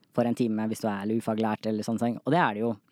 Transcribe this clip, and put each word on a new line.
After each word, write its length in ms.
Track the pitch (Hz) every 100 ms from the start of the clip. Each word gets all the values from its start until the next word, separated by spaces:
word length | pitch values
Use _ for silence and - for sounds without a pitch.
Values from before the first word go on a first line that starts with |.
| _
for 80 | -
en 100 | 117
time 320 | 117 120 107 110
hvis 140 | 107
du 40 | 110
er 140 | 98
eller 160 | 104 113
ufaglært 480 | 113 110 110 107 110
eller 160 | 107
sånne 160 | 104 113
ting. 180 | 120 113
Og 60 | -
det 80 | 165
er 160 | 139
det 60 | 104
jo. 80 | 117 113 -